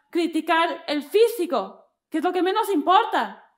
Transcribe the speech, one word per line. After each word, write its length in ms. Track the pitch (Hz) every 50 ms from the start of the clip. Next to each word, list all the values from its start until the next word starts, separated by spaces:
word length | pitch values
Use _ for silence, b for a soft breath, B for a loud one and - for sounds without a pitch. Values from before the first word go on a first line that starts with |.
| _ _
criticar 720 | - 339 339 330 320 311 311 - 330 320 339 349 - - - -
el 160 | 294 294 285
físico, 840 | 285 - 415 466 466 466 - 349 - 269 220 190 196 - - _ _ _ _ _ _
que 80 | - 320
es 60 | 269
lo 80 | - -
que 100 | 370 339
menos 260 | 370 392 440 427 403
importa. 760 | 403 294 285 339 370 415 - - - 285 226 196 208 - - _ _